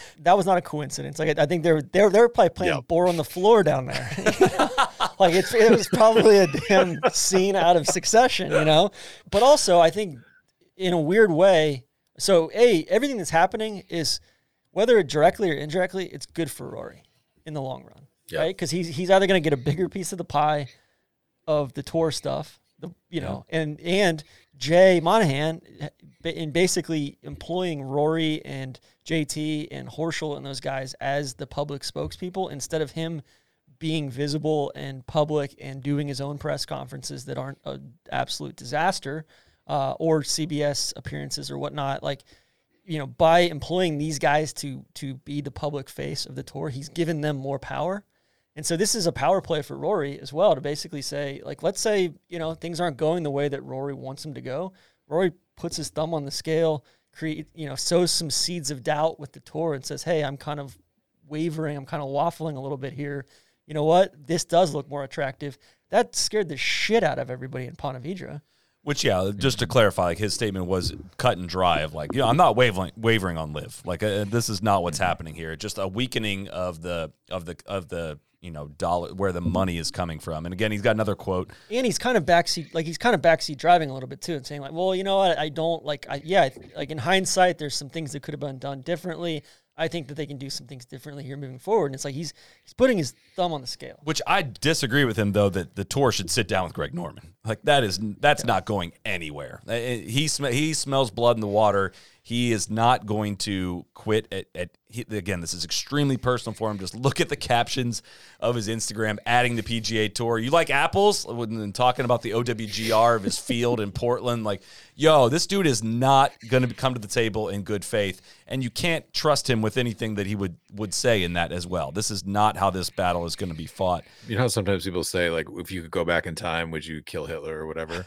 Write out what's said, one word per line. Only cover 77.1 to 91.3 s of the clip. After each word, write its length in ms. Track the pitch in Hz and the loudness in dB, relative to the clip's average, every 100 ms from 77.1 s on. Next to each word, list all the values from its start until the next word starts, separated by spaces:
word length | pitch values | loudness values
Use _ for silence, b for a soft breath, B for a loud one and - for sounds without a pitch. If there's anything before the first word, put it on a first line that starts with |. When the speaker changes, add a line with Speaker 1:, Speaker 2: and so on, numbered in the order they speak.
| - - | -12 -12
Speaker 3:
of 140 | 92 85 | -10 -10
the, 100 | 85 - | -14 -10
of 220 | 98 82 | -10 -8
the, 320 | 87 82 73 _ _ | -8 -8 -10 _ _
you 100 | 90 | -16
know, 160 | 78 76 | -14 -14
dollar, 460 | 73 87 87 85 | -6 -2 -2 -2
where 180 | 92 98 | -4 -2
the 80 | 87 | -2
money 380 | 85 90 95 85 | -2 0 0 -2
is 120 | 80 | -4
coming 300 | - 85 78 | -4 -6 -6
from. 260 | - 78 85 | -8 -8 -6
And 60 | |
again, 180 | 90 107 | -2 -2
he's 120 | 107 | 0
got 100 | 110 | 0
another 240 | 107 107 98 | 2 0 -2
quote. 360 | - 92 - B - | -2 -4 -4 B -8
Speaker 1:
And 140 | 226 247 | -2 0
he's 120 | - | 0
kind 200 | 240 233 | 0 0
of 80 | 151 | 4
backseat, 480 | 170 165 - 147 | 4 2 -2 -6
like, 120 | 165 160 | -6 -6
he's 120 | 156 | -2
kind 180 | 240 190 | 2 4
of 60 | |
backseat 340 | 165 160 - 139 | 4 2 0 0
driving 340 | 160 175 151 | 4 4 4
a 40 | |
little 160 | 131 131 | -6 -10
bit 100 | 139 | -10
too 140 | - | -8
and 120 | 170 127 | -8 -8
saying, 140 | 147 | -10
like, 140 | 139 | -8
"Well, 200 | 160 185 | -2 0
you 120 | 185 196 | 0 0
know 100 | 196 | 2
what? 240 | 190 147 | 4 2
I 80 | 156 | -2
don't, 380 | 147 165 165 139 | -2 -2 -2 -4
like, 200 | 143 - | -8 -8
I, 120 | 139 156 | -10 0
yeah, 180 | 190 | 4
I 60 | 135 | 4
th-, 260 | - - - | 0 -14 -10
like, 160 | 143 | -8
in 60 | 139 | -4
hindsight, 600 | 127 190 185 190 180 170 | 0 2 2 4 4 2
there's 160 | 147 | -4
some 160 | - 139 | -6 -8
things 220 | 165 151 | -10 -8
that 100 | 135 | -10
could 120 | - | -10
have 80 | 143 | -8
been 180 | 143 135 | -8 -8
done 220 | 135 139 | -10 -10
differently. 640 | 131 170 180 156 170 151 b b b - | -6 -6 -6 -6 -6 -6 b b b -6
I 100 | 160 | -6
think 220 | 170 131 | -4 -8
that 60 | 151 | -10
they 100 | 139 | -10
can 120 | 143 | -10
do 120 | 135 | -10
some 180 | - 131 | -10 -12
things 160 | 131 | -18
differently 400 | 127 135 151 143 | -16 -18 -14 -14
here 140 | 127 | -12